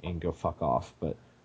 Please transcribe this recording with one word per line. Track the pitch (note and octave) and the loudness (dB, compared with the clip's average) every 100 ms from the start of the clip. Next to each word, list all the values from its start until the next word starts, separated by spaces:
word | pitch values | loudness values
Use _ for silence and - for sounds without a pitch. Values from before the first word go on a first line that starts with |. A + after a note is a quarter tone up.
and | F#2 E2+ | -6 -2
go | E2+ | -2
fuck | - F2 - | 0 -2 0
off. | D#2 B1 - - | 2 2 0 -4
But, | D#2 - - - | -4 -4 -10 -8